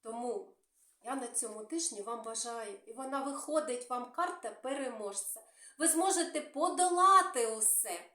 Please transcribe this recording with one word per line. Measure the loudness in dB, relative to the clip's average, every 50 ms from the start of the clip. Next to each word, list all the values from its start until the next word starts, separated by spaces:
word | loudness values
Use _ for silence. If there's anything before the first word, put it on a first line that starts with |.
Тому | _ -10 -8 -6 -4 -2 -2 -4 -4 -8 -16 _ _ _ _ _ _ _ _ _
я | _ -6 -6
на | -4 -6 -4
цьому | -4 -4 -4 -4 -6 -10 -10
тижні | -6 -4 -4 -4 -4 -4 -6
вам | -6 -6 -6 -6 -6
бажаю, | -8 -6 -6 -6 -6 -6 -8 -8 -8 -10 -14 _
і | -16 -12
вона | -10 -8 -4 -4 -4 -4
виходить | -4 -6 -6 -6 0 0 0 0 0 -4 -6 -4 -4
вам | -6 -6 -6 -6
карта | -2 -2 -2 -2 -2 -6 -8 -10
переможця. | -10 -8 -6 -6 -4 -4 -4 -6 -6 -6 -8 -6 -6 -6 -8 -8 -8 -12 -14 -20 _ -20 -20 -20 -6 _
Ви | 2 2
зможете | 4 4 4 4 4 2 0 0 -2 -4
подолати | -6 -4 -4 0 0 0 4 4 4 4 6 6 8 10 10 8 8 6 2 0 0 0
усе. | 0 2 2 2 4 2 0 -2 -4 -8 -10 -14 _